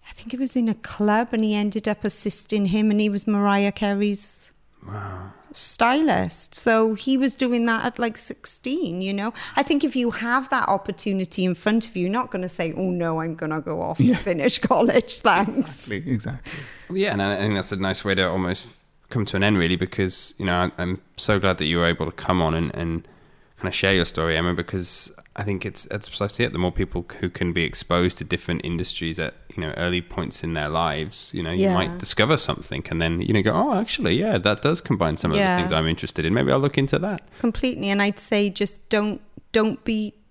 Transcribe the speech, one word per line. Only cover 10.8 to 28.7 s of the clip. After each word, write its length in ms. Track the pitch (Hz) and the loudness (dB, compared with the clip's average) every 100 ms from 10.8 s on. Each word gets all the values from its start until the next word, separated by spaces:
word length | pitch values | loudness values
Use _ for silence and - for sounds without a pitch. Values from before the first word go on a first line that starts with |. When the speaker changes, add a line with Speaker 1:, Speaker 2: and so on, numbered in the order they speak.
| 196 190 214 190 185 - | -2 -6 -2 -2 -2 0
Speaker 1:
in 120 | 180 175 | 0 2
front 320 | 208 226 220 | 2 2 0
of 80 | 185 | -2
you, 80 | |
you're 80 | 175 | 0
not 200 | 226 254 | 0 -2
gonna 180 | 185 180 | -6 -6
say, 240 | - 165 - | -4 -4 -2
"Oh, 120 | 185 | -2
no, 300 | 180 165 160 | 0 0 -2
I'm 140 | 165 160 | -4 -4
gonna 260 | 156 156 | -4 -4
go 200 | 151 160 | -4 -4
off 180 | - 160 | -4 4
Speaker 3:
Yeah. 100 | 226 233 | 4 4
Speaker 1:
and 20 | |
finish 380 | 202 170 143 - | 0 2 2 2
<laughs> 120 | - | 2
college, 480 | 247 233 247 - - | 4 4 2 -2 0
thanks." 380 | 233 180 202 - | 2 4 2 -2
Speaker 3:
Exactly, 520 | - - - 101 156 | -4 -6 -6 -6 -2
exactly. 460 | 117 - 131 - - 139 - - | -4 -4 -8 -10 -12 -12 -16 -6
Speaker 2:
Well, 80 | 185 | 0
yeah, 160 | 190 | 0
and 80 | 104 | 2
I 140 | 98 98 | 0 2
think 180 | 104 101 | 0 0
that's 160 | 92 | -2
a 60 | 95 | -2
nice 260 | 95 90 104 | 0 0 0
way 100 | 95 | 2
to 120 | 92 | 2
almost 380 | 92 90 92 - - _ _ _ | 2 0 -2 -8 -20 _ _ _
come 160 | 123 101 | -4 -2
to 100 | 98 | 2
an 60 | |
end, 140 | 101 101 | 4 4
really, 180 | 85 87 | 4 2
because, 580 | 92 - 95 - - - | 0 0 -2 -2 -8 -4
you 80 | 98 | 0
know, 100 | 87 90 - | 2 0 -2
I, 40 | |
I'm 200 | 90 95 _ - | -4 -4 _ -6
so 220 | - 101 | 0 2
glad 180 | 95 90 | 2 2
that 80 | 78 | 2
you 120 | 85 | 4
were 80 | 85 | 2
able 180 | 82 78 | 2 -4
to 60 | |
come 300 | - - 92 | -4 0 2
on 120 | 80 | 4
and, 200 | 80 82 - | 2 0 -2
and 320 | 85 82 - - - - _ - | -4 -4 -8 -20 -20 -20 _ -8
kind 100 | 90 | -6
of 80 | - | 0
share 180 | 98 | 4
your 120 | 95 85 | 4 2
story, 320 | - 82 80 | 0 0 2
Emma, 160 | 87 87 | 0 -2
because 560 | 85 95 87 - - - - - | -4 -6 -4 -6 -8 -14 -16 -8
I 80 | |
think 220 | 101 95 101 | -4 -4 -4
it's, 200 | 95 - | -6 -4
it's 180 | 104 - | -6 -8
precisely 340 | - 101 - 120 | -4 -4 0 0
it. 60 | |
The 60 | 85 | 2
more 120 | 90 | 0
people 340 | - 95 90 85 - | 0 -2 -4 -8 -6
who 100 | 90 | -6
can 240 | - 87 | 0 0
be 100 | 85 | 0
exposed 540 | 80 - - 87 90 - | -2 -2 0 2 2 0
to 60 | |
different 380 | 76 87 - 85 | -4 -4 -2 -4
industries 540 | 85 | -2